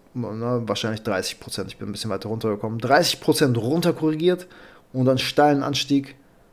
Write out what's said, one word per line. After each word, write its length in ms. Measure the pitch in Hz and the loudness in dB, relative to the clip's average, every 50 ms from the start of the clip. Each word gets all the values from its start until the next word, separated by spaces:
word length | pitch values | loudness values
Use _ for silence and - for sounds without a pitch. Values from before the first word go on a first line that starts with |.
| _ _ - | _ _ -10
na, 480 | 127 117 104 104 113 117 120 123 120 113 | -10 -8 -8 -8 -6 -4 -2 -2 -2 -2
wahrscheinlich 340 | 107 101 - - 110 110 107 | -2 -4 -2 -2 -4 -4 -4
dreißig 380 | - 113 98 92 92 - - - | -4 -4 -4 -4 -4 -6 -10 -12
Prozent, 300 | - - - 104 92 98 | -14 -10 -8 -8 -8 -8
ich 80 | - | -10
bin 120 | - 104 104 | -12 -10 -10
ein 20 | |
bisschen 200 | 98 - - 110 | -10 -8 -6 -6
weiter 180 | 98 95 - 104 | -6 -6 -6 -6
runtergekommen, 480 | 113 113 - 110 104 104 - 107 113 | -6 -4 -2 -2 -2 -2 -4 -6 -6
dreißig 420 | 113 - 117 139 160 170 - - - | -4 2 4 4 4 4 2 0 -2
Prozent 380 | - - - - 156 131 117 | 2 2 4 4 4 4 2
runter 360 | 117 104 123 156 175 170 175 156 | 0 0 0 0 2 2 2 0
korrigiert 520 | - 156 156 156 156 175 180 180 180 - - - - - - - - _ _ - | 2 0 0 0 2 2 2 2 2 -4 -18 -20 -20 -20 -20 -20 -20 _ _ -2
und 120 | 131 127 | 2 2
dann 120 | 131 131 | 4 2
steilen 460 | 127 - - - 147 147 147 143 139 135 | 2 0 0 2 4 6 6 4 4 0
Anstieg. 520 | 147 139 - - - 143 139 139 - - _ _ _ _ _ _ _ | -2 -4 -4 0 2 0 0 0 -2 -16 _ _ _ _ _ _ _